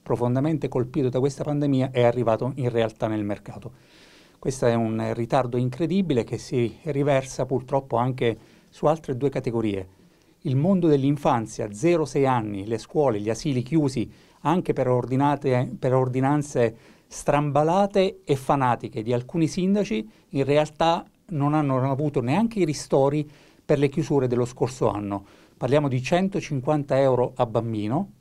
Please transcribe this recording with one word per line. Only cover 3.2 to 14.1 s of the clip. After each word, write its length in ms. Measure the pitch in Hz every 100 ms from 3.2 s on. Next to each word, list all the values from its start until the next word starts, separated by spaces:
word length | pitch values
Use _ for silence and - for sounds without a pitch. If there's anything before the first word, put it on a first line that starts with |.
mercato. 480 | 101 101 - 113 120 - _ - - - - _
Questo 280 | - 131 127
è 80 |
un 380 | 117 113 110 110
ritardo 440 | 113 117 143 123 123
incredibile 680 | 127 123 165 185 185 131
che 160 | - 113
si 400 | - 131 117 101
riversa 640 | 160 139 143 135 131 - 131
purtroppo 500 | 131 127 139 135 117
anche 420 | 127 131 120 104 - - _
su 180 | - 156
altre 300 | 160 - 127
due 120 | 139
categorie. 600 | 139 127 117 110 98 92 - - _ _ _
Il 120 | -
mondo 320 | 131 160 196 170
dell'infanzia, 840 | 147 135 143 165 127 110 - 113
zero 320 | 104 156 175
sei 220 | 147 151 135
anni, 380 | 127 107 101
le 140 | 98 113
scuole, 420 | - 156 139 107
gli 80 | 104
asili 340 | 113 156 127
chiusi, 460 | 123 160 147 123 101